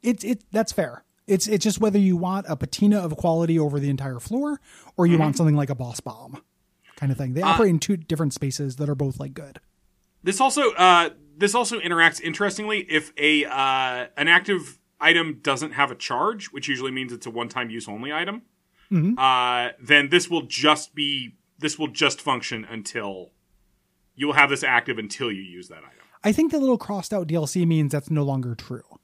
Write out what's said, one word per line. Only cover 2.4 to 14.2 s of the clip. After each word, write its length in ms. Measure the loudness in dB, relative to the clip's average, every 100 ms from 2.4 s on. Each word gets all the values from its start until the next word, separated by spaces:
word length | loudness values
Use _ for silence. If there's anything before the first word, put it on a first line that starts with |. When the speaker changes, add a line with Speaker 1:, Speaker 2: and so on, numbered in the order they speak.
| -4
Speaker 1:
a 60 | -6
patina 420 | -6 2 4 4
of 160 | 0 -2
quality 420 | 0 2 2 2
over 220 | 2 0
the 100 | -2
entire 300 | -2 -4 -10
floor 400 | -6 -4 -2 -6 _ -20 -16 2
or 80 | 4
you 80 |
Speaker 2:
Mm-hmm. 80 | 6
Speaker 1:
want 140 | 4 2
something 180 | 2 2
like 140 | 0
a 60 | -4
boss 240 | -8 -10
bomb 420 | -14 -16 -18 -20 _ _ _ _ _ -6
kind 140 | -4
of 60 | -2
thing. 160 | -2
They 80 | 0
Speaker 2:
Uh, 60 | 2
Speaker 1:
operate 220 | 4 4
in 100 | 4
two 160 | 0 -4
different 360 | -2 -2 -2
spaces 420 | -2 -6 -4 -6 -4
that 120 | -4
are 60 | -2
both, 240 | -2 -4
like, 140 | -10
good. 260 | -14 -18 -20 _ _ _ _ _ _
Speaker 2:
This 160 | -6 0
also, 300 | 0 2 0
uh, 380 | 6 8 8 4 -4 _ -2
this 180 | 0 2
also 240 | -2 -4
interacts 400 | -2 4 4 4
interestingly. 580 | -8 -2 -4 -4 -4 -4 0
If 240 | -2 -2 0
a, 280 | 2 2 0
uh, 640 | -2 0 0 -2 -4 -10
an 100 | -4